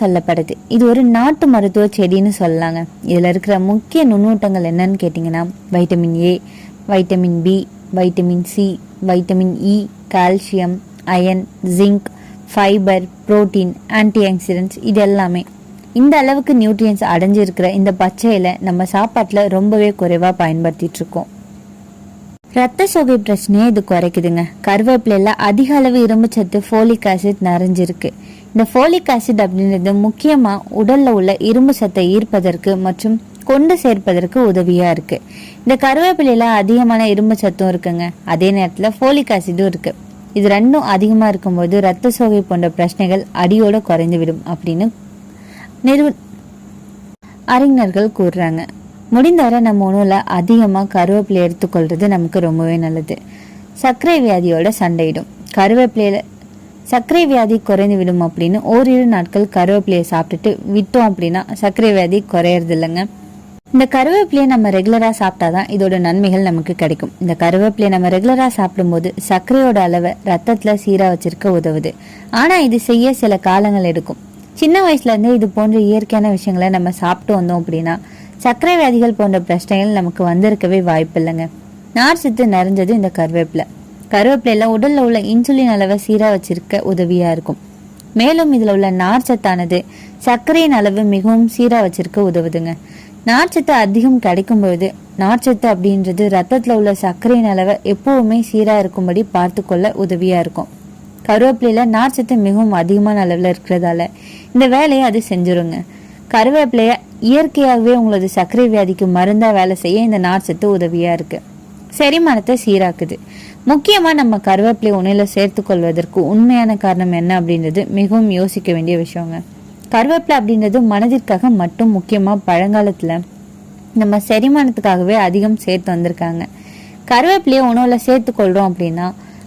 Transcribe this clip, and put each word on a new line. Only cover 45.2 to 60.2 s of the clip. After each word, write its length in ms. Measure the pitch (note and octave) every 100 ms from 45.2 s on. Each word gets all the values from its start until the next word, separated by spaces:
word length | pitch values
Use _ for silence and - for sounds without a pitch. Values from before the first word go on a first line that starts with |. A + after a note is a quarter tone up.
| - - - - - -
நிறுவ-, 300 | B3+ C#4+ D4 - - - - - - - - - - - - -
அறிஞர்கள் 640 | - B3 C#4 C4 G3+ F3+ G#3+ G#3+
கூறுறாங்க. 480 | F3+ F3+ E3 D#3+ - - - - -
முடிந்தவரை 500 | A#3 D4+ F4 B3 A#3+
நம்ம 320 | A3+ G3+ F#3+
உணவுல 180 | G3 G3
அதிகமா 720 | G3 - F3+ F3+ A#3 G#3+ F#3+
கருவேப்பிலை 680 | G3 F#3+ F3 G#3 G3+ F#3+ F3
எடுத்துக்கொள்றது 580 | E3+ E3+ F3 D#3+ E3 G3+
நமக்கு 320 | F#3+ E3 -
ரொம்பவே 360 | E3+ D#3+ E3 E3
நல்லது. 420 | E3 D#3+ D#3 - - - - - -
சர்க்கரை 540 | - C4 A#3+ D#4+ E4 A#3
வியாதியோட 440 | F#3 F3 E3 F3+ A3
சண்டையிடும். 460 | F3+ E3 D#3+ - - - -
கருவேப்பிலையில 640 | - G3 A#3 B3 A3+ G#3 G3 - - - - - -
சர்க்கரை 440 | - B3 A#3 E4+ D#4+
வியாதி 340 | C4 A3 A3 -
குறைந்துவிடும் 640 | G3 G3+ G3+ F3+ F3+ E3+
அப்படின்னு 320 | - E3+ G#3
ஓரிரு 440 | - A3+ C4 B3+ A#3+
நாட்கள் 420 | G3+ E3+ G3+ G3+
கருவேப்பிலையை 500 | G3 F3+ G3+ G3 F3+ E3+
சாப்பிட்டுட்டு 460 | E3